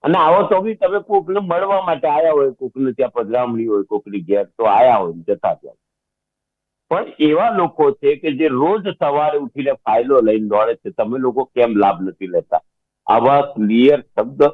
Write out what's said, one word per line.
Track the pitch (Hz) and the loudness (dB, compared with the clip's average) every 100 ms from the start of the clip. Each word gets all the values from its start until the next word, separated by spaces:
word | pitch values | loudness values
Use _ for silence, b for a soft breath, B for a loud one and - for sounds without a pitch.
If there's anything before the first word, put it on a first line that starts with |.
અને | 135 180 | 0 2
આવો | 156 180 202 | 4 2 2
તો | 190 | 0
બી | 208 220 | -2 -4
તમે | 185 196 | -2 -2
કોકને | 196 202 170 196 | -2 -2 0 -6
મળવા | 190 170 196 196 | -2 -4 0 -2
માટે | 185 160 160 | -2 -2 -2
આયા | 147 165 | 0 2
હોય, | 151 139 | 2 0
કોકને | 123 127 131 135 | -2 -12 -4 -4
ત્યાં | 120 127 | -2 -4
પધરામણી | 120 104 120 123 117 113 | -4 -4 -2 -2 -4 -2
હોય, | 104 | -2
કોકની | 98 104 104 101 | -2 -6 -6 -12
ઘેર | 85 101 | -2 -2
તો | 95 - | -2 -2
આયા | 110 101 127 113 | 0 4 4 4
હોય | 90 | 0
ને | 85 82 | -8 -6
જતા | 98 98 | -4 -2
ત્યાં. | 80 69 55 _ _ _ _ _ _ _ _ _ _ _ | -6 -10 -20 _ _ _ _ _ _ _ _ _ _ _
પણ | 170 - - | -6 -6 0
એવા | 151 156 233 | 2 2 0
લોકો | 208 170 - 147 | 0 -2 2 0
છે | - 139 143 | 2 0 0
કે | 160 | -4
જે | 135 156 | 0 0
રોજ | 127 151 214 196 - | 2 0 0 -4 -4
સવારે | 151 143 151 147 | -2 0 0 -2
ઉઠીને | 135 139 139 | -6 -6 -4
ફાઇલો | 135 - 110 120 135 | -4 0 0 4 2
લઈને | 113 110 107 | 4 0 0
દોડે | 104 110 117 | 0 0 -2
છે, | 107 | -8
તમે | - 107 127 | -6 -4 -2
લોકો | 127 120 | -4 -4
કેમ | 127 - 120 104 | -6 0 0 2
લાભ | 98 92 | 2 0
નથી | 92 - 92 | -6 -8 -4
લેતા? | 87 - - _ _ _ _ - | -4 -2 -6 _ _ _ _ 0
આવા | 113 120 143 | 2 4 2
ક્લિયર | 143 - 107 113 131 147 - - | 0 -2 0 4 4 4 0 -6
શબ્દ | 113 139 143 | -6 2 0